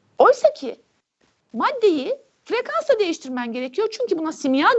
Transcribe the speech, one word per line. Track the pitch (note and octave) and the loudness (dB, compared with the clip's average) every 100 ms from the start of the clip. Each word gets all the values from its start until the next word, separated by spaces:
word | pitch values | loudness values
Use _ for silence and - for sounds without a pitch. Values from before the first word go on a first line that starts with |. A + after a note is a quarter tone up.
| _ - | _ 4
Oysa | E4+ C#5+ D5+ | 4 6 2
ki | - B3+ - _ _ _ _ _ _ _ | 0 -8 -12 _ _ _ _ _ _ _
maddeyi | A3+ G#4 C#5 G#4+ D#4 C#4+ C#5 _ _ - | -4 -4 2 2 2 -2 -8 _ _ -6
frekansla | A4 - D#5 D#5 A#4+ | -6 -4 -4 0 0
değiştirmen | F#4+ D#4+ C4 B3+ A#3+ | 0 -4 -8 -8 -8
gerekiyor. | A#3+ B3+ B3+ A4 | -8 -8 -4 -4
Çünkü | A4 B4 E4+ | -4 -4 -4
buna | D#4+ | -4
simya | G#3+ C#4 C4 F4 | -4 0 2 4